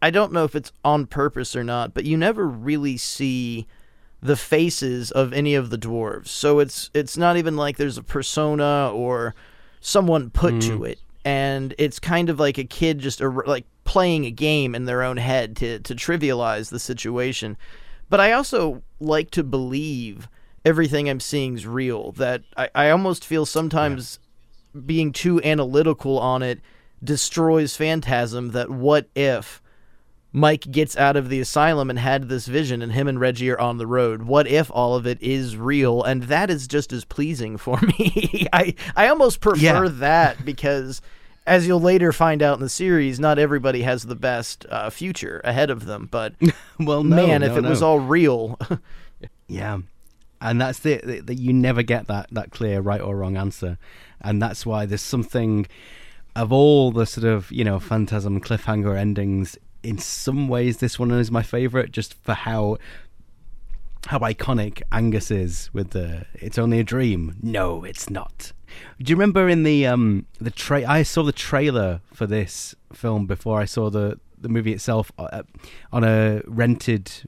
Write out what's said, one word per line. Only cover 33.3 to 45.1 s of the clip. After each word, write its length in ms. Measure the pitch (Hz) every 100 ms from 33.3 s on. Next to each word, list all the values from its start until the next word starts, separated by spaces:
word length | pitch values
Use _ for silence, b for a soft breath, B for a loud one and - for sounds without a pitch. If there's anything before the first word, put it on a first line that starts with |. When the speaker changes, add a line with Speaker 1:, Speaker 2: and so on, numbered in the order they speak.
| 120 127
Speaker 1:
are 100 | 123
on 180 | 120 120
the 100 | 113
road? 340 | 127 120 110
What 240 | 113 143 127
if 240 | 147 147
all 240 | 120 120 123
of 100 | 120
it 160 | 123
is 360 | 117 135 127 107
real? 460 | 123 143 127 120
And 200 | 127 131
that 260 | 120 151 196
is 180 | 151 127
just 260 | 147 -
as 100 | 123
pleasing 540 | - - 147 139 110 107
for 220 | - 123
<laughs> 180 | 214 -
me. 480 | 208 214 - 208 -
I, 220 | 175 180 - B 175
I 120 | 226
almost 320 | 311 254 -
prefer 440 | 214 165 160 156 185
Speaker 2:
Yeah. 40 | 131
Speaker 1:
that 500 | 139 165 151 117 127
because, 560 | 135 147 139 131 131 b b b b 165
as 180 | 180 170
you'll 140 | 175
later 320 | 180 185 170
find 280 | - 165 151
out 100 | 147
in 80 | 131
the 80 | 135
series, 500 | - 185 165 135 127
not 200 | 151 147
everybody 420 | 147 143 131 127
has 220 | 127 123
the 120 | 113 113
best, 500 | 127 120 117 - -
uh, 200 | 110 107
future 500 | - 180